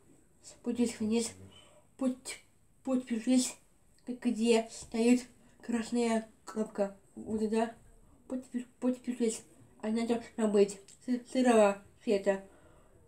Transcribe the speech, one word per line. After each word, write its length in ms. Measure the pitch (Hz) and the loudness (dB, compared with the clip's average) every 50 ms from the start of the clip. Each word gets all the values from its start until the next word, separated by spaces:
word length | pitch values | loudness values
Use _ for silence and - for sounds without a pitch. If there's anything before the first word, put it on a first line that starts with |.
| _ _ - _ _ _ _ _ _ - - - - | _ _ -20 _ _ _ _ _ _ -20 -20 -10 -8
подпишись 360 | 240 240 240 240 226 - - | -6 -2 -2 -2 -2 -2 -4
вниз, 340 | 220 214 220 233 226 - - - - - - - - _ _ - _ _ _ - | -4 -2 -2 -2 -2 -4 -8 -14 -20 -20 -20 -20 -20 _ _ -20 _ _ _ -4
под-, 400 | 269 262 254 - - - - - - _ _ _ _ _ _ _ _ | -4 -4 -4 -4 -10 -14 -16 -16 -18 _ _ _ _ _ _ _ _
подпишись, 720 | 262 262 254 254 - 240 220 214 254 254 254 254 - - - _ _ _ _ _ _ _ _ _ | -2 -2 -2 -2 -4 -6 -4 0 2 2 2 2 0 -4 -12 _ _ _ _ _ _ _ _ _
где 640 | - 247 247 - 247 208 208 220 233 226 220 220 - - - - - | -12 -12 -4 -4 -2 -2 0 2 4 4 4 2 0 -8 -16 -16 -8
дают 300 | - 226 226 240 247 247 - - - _ - - - - | -4 0 4 4 4 4 2 -4 -16 _ -20 -20 -20 -16
красная 680 | - - 233 233 220 - - 240 240 233 226 220 220 - - _ _ | -8 -4 -4 -4 -4 -2 -2 0 0 0 0 -2 -4 -6 -14 _ _
кнопка. 520 | - - 220 214 208 - - 202 196 - - _ _ _ | -10 -6 -6 -6 -6 -4 -4 -4 -4 -4 -10 _ _ _
Вот 260 | 220 226 - 220 214 | -16 -10 -8 -4 -2
туда 360 | 220 214 220 220 233 226 - - - - - - - - - _ _ - | -2 0 0 0 -2 -2 -4 -12 -20 -20 -20 -20 -20 -20 -20 _ _ -10
подпи-, 380 | 262 254 - - - 247 - - _ _ | -10 -10 -10 -8 -10 -10 -10 -10 _ _
подпишись, 640 | - 254 254 - - - 247 - 240 226 214 - - - - - - - - - - | -2 -2 -2 -2 -6 -8 -4 -2 -2 -2 -2 -4 -10 -18 -20 -20 -20 -20 -16 -10 -6
она 240 | 220 220 233 233 | -4 -2 -2 0
должна 420 | 226 240 226 - - - - 220 214 | 0 -2 -2 -2 -6 -6 -2 -2 2
быть 320 | 202 208 202 202 - - - - - - - | 4 4 4 4 2 -6 -18 -20 -20 -14 -4
с 280 | - 247 240 - - - | -4 -4 -4 -4 -4 -2
серого 500 | 262 254 247 233 220 214 202 202 202 - - - _ - | 2 4 6 6 6 6 6 4 0 -8 -18 -20 _ -2
цвета. 460 | - 208 196 196 202 196 190 196 - - - - - - - _ _ _ - _ | 0 0 2 2 0 0 0 -4 -12 -20 -20 -20 -20 -20 -20 _ _ _ -20 _